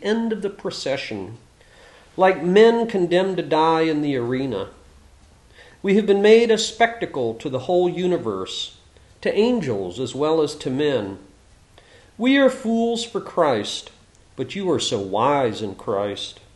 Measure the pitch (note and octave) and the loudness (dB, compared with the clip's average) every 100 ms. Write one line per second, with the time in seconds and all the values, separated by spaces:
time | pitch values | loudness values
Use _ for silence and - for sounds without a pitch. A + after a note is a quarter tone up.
0 | G3 A3+ A3+ G#3+ G3 G3+ F#3+ - C#3+ C3+ | -4 -2 -2 -4 -6 -8 -10 -8 -6 -6
1 | - G#2+ F#2+ A#2 _ _ _ - - - | -6 -8 -10 -14 _ _ _ -20 -20 -20
2 | - - F#3+ F#3 F3 F#3+ A3+ A#3 A3+ G3 | -12 0 2 2 2 6 6 6 0 0
3 | F3 F3 F#3+ F3 D3+ D#3 D#3+ D#3+ D#3+ D3+ | 2 2 0 -2 -2 2 2 2 2 0
4 | D3 C3 A#2+ C3 C3+ G2+ G2 - - - | -2 -2 -2 -2 -4 -4 -6 -12 -20 -20
5 | _ _ _ _ _ - - - G3+ G3+ | _ _ _ _ _ -20 -20 -6 0 2
6 | G#3 G3+ G#3 A3+ A#3 A3 - - A#3 A#3 | 4 4 8 6 6 2 0 0 0 0
7 | - C#3+ A#2 A2 D3+ B2+ - F3+ F3+ D#3+ | -8 -4 -4 -4 -6 -6 0 2 2 0
8 | F3+ E3+ A2+ F#2+ F#2 - - - _ _ | 0 0 -2 -6 -6 -8 -10 -14 _ _
9 | - _ G3 F#3 A3+ B3 D3 G#2 F#2 G2 | -20 _ -4 0 2 0 -2 -4 -4 -6
10 | B2+ C3 D3+ D#3+ D3 - D3 C3 D3 C3 | -8 -2 0 2 0 -2 -6 -2 0 0
11 | G2+ G2 - _ _ _ _ _ - - | -4 -10 -18 _ _ _ _ _ -20 -20
12 | _ - A#3+ C#4 C4 C4 A3 A3+ A#3 A#3 | _ -4 2 4 4 2 -2 0 0 -2
13 | A#3 F#3+ F3+ - D#3 A2+ G#2 - - - | -6 -8 -4 0 2 2 -2 -8 -14 -20
14 | _ _ _ - B2+ F#3+ F#3 C3+ - A#2 | _ _ _ -12 -10 -6 -2 -2 0 -4
15 | G2 G2 B2+ C#3+ B2 G#2 G#2+ G2 - G2 | -2 0 2 2 0 -4 -8 -10 -6 -4
16 | G#2 G2+ - - - | -4 -6 -12 -16 -20